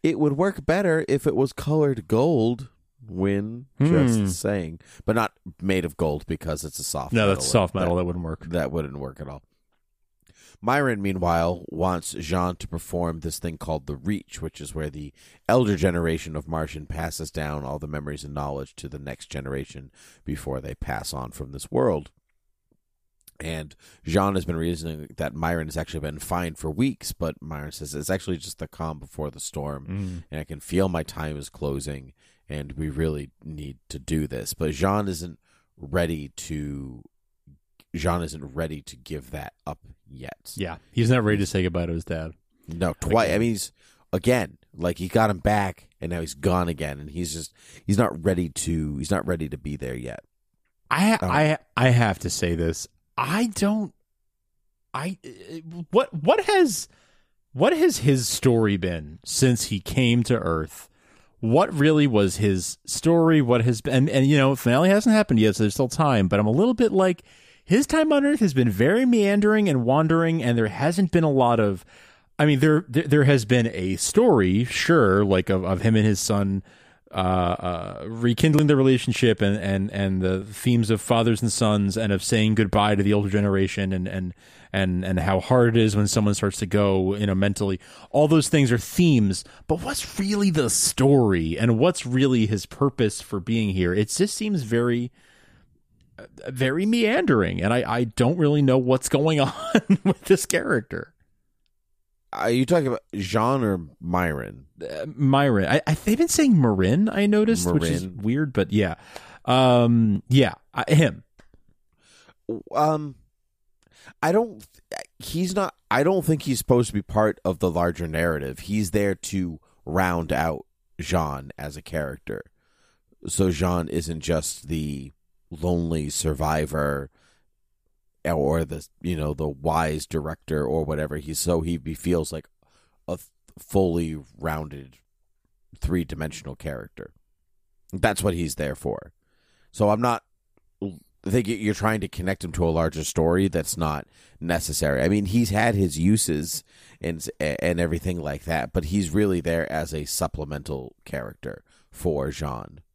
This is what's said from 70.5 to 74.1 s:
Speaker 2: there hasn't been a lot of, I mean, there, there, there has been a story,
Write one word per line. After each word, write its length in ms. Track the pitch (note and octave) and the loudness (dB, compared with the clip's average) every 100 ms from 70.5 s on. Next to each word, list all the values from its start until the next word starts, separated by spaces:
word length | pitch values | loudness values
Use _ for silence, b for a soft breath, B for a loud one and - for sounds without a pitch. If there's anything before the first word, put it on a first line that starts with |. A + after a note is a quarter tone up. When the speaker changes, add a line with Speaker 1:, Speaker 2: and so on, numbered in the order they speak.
| A#2 | 2
Speaker 2:
there 100 | A2 | 0
hasn't 440 | G2+ C#3+ E3+ F#3 | 0 -2 2 2
been 120 | F3 | 2
a 80 | D#3+ | 2
lot 280 | C3+ A#2+ A#2 | 4 4 4
of, 260 | G#2 F#2+ - b b b b - | 2 0 -8 b b b b 0
I 60 | D3+ | 4
mean, 140 | C#3 | 6
there, 220 | D#3 D3+ - | 4 4 2
there, 140 | B2+ | -2
there 200 | D3+ D3 C3+ | 4 4 6
has 200 | C#3 G#2 | 4 4
been 220 | B2 A2+ | 2 2
a 280 | F2 F#2 F2+ | 0 -2 -2
story, 640 | - | 2